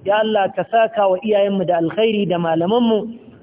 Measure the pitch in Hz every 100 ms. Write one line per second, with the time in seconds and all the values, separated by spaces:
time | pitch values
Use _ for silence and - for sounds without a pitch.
0 | 185 208 220 214 190 190 170 226 226 220
1 | 196 185 214 208 202 196 175 170 165 208
2 | 226 214 180 175 170 165 175 240 233 214
3 | - - - -